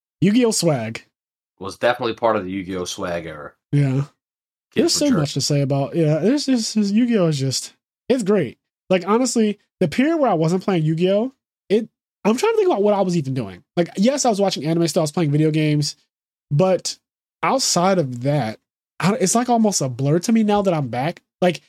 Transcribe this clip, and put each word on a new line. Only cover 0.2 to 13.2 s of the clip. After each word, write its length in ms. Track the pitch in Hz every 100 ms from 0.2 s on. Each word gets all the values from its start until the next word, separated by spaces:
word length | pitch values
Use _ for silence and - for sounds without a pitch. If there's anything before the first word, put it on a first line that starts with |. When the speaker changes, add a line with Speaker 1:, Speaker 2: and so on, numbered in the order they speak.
Speaker 1:
Yu-Gi-Oh! 300 | 185 226 233
swag. 520 | 214 170 139 113 113 - _ _ _ _ _
Speaker 2:
Was 180 | 95 -
definitely 360 | 120 120 117 107
part 220 | 117 107
of 80 | 92
the 60 |
Yu-Gi-Oh! 340 | 98 92 92 90
swag 400 | - 92 85 80
era. 280 | 76 73 _ _
Speaker 1:
Yeah. 320 | 143 139 131 143 _ _ _ _ _ _
Speaker 2:
Kids 280 | - 330 -
Speaker 1:
There's 20 |
Speaker 2:
were 60 | 294
Speaker 1:
so 20 |
Speaker 2:
jerk. 80 | 196
Speaker 1:
much 140 | 143 143
to 60 |
say 200 | - 143
about, 340 | 135 139 139 165
yeah, 220 | 151 156
there's 260 | 185 285 269
just, 300 | 247 220 214
Yu-Gi-Oh! 520 | 202 208 240 220 165
is 120 | 143
just, 340 | 135 - - _ _ _ -
it's 140 | 254
great. 340 | 185 208 120 - _ _ _
Like, 160 | 185 180
honestly, 500 | 226 254 240 214 202 _ _
the 80 | 170
period 300 | - 294 330
where 120 | 254
I 20 |
wasn't 300 | 170 160 185
playing 200 | 208 180
Yu-Gi-Oh!, 480 | 156 160 180 202 262 - _ _ _
it, 180 | 208 220 _ _ _ 196
I'm 100 | 233
trying 160 | 427
to 40 | 453
think 100 | 370
about 140 | 226
what 100 | 208
I 80 | 202
was 140 | 185
even 180 | 175